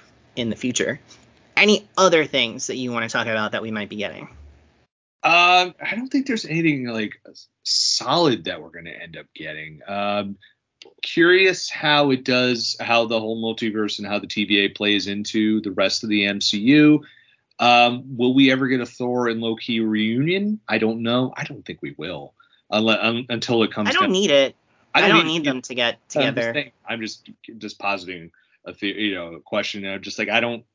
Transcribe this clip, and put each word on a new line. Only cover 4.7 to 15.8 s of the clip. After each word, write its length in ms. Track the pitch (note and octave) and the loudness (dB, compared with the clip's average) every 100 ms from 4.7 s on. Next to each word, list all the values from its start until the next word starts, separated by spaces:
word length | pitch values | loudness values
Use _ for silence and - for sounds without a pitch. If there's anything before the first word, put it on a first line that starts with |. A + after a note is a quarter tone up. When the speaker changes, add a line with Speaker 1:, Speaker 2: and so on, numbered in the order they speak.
| _ _ _ _ _ | _ _ _ _ _
Speaker 2:
Um, 520 | D#3+ E3+ F3 F3+ F3+ - | 2 4 6 4 4 -4
I 160 | D3+ G#3 | -8 -6
don't 120 | C4 | -2
think 180 | C#4 C4+ | -2 -2
there's 180 | A3 D3+ | -4 -2
anything, 400 | E3 E3 C#3 A#2+ | 0 2 0 -2
like, 340 | A2+ G#2 - F2 - - _ | -4 -6 -8 -20 -20 -20 _
solid 840 | - - - - B2 E3 D#3+ G#2 | -2 0 0 -2 0 2 2 2
that 180 | E2 E2 | -4 -10
we're 80 | D#2+ | -12
gonna 200 | E2 E2 | -16 -16
end 260 | - E2+ D#2 | -16 -16 -16
up 100 | - | -18
getting. 460 | - D#2 D#2 D#2 D#2 G2 | -14 -12 -12 -14 -16 -8
Um, 500 | G2+ G2+ G#2 G2 G2 _ _ _ _ - _ | -4 -2 -2 -4 -10 _ _ _ _ -20 _
curious 640 | - E3+ E3+ F#3 F#3+ F3 - | -6 2 4 6 4 2 -6
how 420 | - D3+ D3 C#3+ | -4 2 4 4
it 140 | C3 | 2
does, 520 | C3 B2+ B2 A#2 - - | 0 0 2 0 -4 -6
how 240 | A#2+ A#2 A2+ | 0 0 0
the 140 | A2+ | -2
whole 220 | A2 A2+ | -2 -4
multiverse 560 | A2+ A2+ A#2 G#2+ G#2 - | -4 -4 -4 -2 -4 -4
and 100 | G2+ | -6
how 100 | G#2 | -6
the 80 | G2 | -4
T 200 | G#2+ G#2 | -4 0
V 120 | G2+ | 2
A 80 | G2+ | 0
plays 400 | - G#2+ G2+ F#2+ | 0 0 0 -2
into 520 | G2+ G#2 A2+ G#2+ G#2+ | -6 -4 0 2 0
the 120 | G2 | -2
rest 320 | F#2 | 0